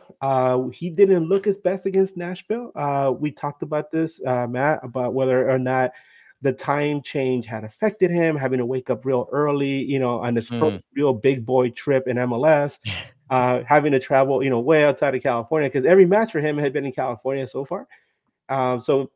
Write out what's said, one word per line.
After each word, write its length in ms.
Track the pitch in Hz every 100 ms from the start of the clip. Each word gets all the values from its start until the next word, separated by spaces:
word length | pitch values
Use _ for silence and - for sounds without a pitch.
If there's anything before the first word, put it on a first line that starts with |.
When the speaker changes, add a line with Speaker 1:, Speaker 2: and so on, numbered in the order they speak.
| - _
Speaker 1:
uh, 460 | 139 131 127 127 127
he 200 | - 175
didn't 360 | 160 196 180 160
look 200 | 196 208
his 120 | 196
best 280 | 180 185 196
against 320 | 190 190 180
Nashville. 540 | 175 185 - 233 240 -
Uh, 380 | 143 139 135 123
we 140 | 147
talked 300 | - 147 -
about 300 | 147 151 147
this, 300 | 160 160 - 131
uh, 220 | 123 120
Matt, 320 | 123 143 151
about 300 | 127 127 123
whether 360 | 131 131 127 127
or 100 | 131
not 320 | 127 131 127 - _ _ _ _
the 80 | 139
time 520 | 131 - 143 147 147
change 420 | - 147 131 127 110
had 180 | 110
affected 460 | 107 - 214 208 180
him, 260 | 175 165 151
having 220 | 131 127
to 80 | 123
wake 240 | 131 127
up 160 | 117 127
real 240 | 123 123
early, 520 | 135 147 143 139 139
you 160 | 127 139
know, 180 | 123 117
on 180 | 120 117
his 140 | 113
Speaker 2:
Mm. 100 | 120
Speaker 1:
first 240 | - 98 - 139
real 180 | 143
big 320 | 117 135 135 113
boy 240 | 127 127
trip 380 | - 147 131 131
in 100 | 120
M 160 | 123
L 140 | 120 151
S, 320 | 147 143 -
Speaker 2:
<laughs> 320 | 110 92 - _ -
Speaker 1:
uh, 320 | 131 127 123 123
having 240 | 151 147
to 80 | 135
travel, 440 | - 135 135 131
you 60 | 139
know, 100 | 120
way 240 | 127 156
outside 300 | 147 135 143
of 80 | 131
California, 480 | 139 120 110 156 139
'cause 160 | 139 139
every 220 | 190 180
match 240 | 208 226
for 80 | 156
him 160 | 151 147
had 160 | 143
been 100 | 143
in 80 | 139
California 560 | 135 131 117 131 135 127
so 160 | 135
far. 240 | 139 196 269 - _ _ _ _ -
Um, 300 | 135 127 123
so, 320 | - 139 135